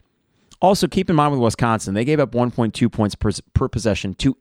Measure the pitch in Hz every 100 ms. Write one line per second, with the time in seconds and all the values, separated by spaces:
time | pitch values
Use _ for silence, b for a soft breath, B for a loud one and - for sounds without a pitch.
0 | _ _ _ _ _ _ 180 202 147 -
1 | 190 160 147 139 117 - 120 110 - 101
2 | 123 151 127 120 120 123 113 - 117 -
3 | 104 - 110 - - - - - 110 95
4 | 98 90 139 131